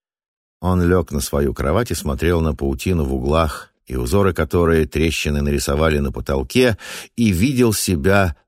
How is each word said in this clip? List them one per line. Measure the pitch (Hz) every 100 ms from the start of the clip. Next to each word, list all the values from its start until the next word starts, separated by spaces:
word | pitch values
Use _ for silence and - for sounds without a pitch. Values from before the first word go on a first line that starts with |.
| _ _ _ _ _ _
Он | 90 90
лег | 87 90 78
на | 73
свою | - 71 69
кровать | 64 64 92 120
и | 82
смотрел | 80 69 82 85
на | 80 69
паутину | 69 67 92 85 67
в |
углах, | 65 67 80 80 - - _ -
и | 64
узоры, | 62 98 95
которые | 85 76 90 82 82 76
трещины | 78 80 - 78 73
нарисовали | 71 71 71 71 80 73
на | 69
потолке, | - 67 69 65 127 127 107 - - - -
и | 113
видел | 85 127 123 120
себя | 101 - 85 92 101 92 -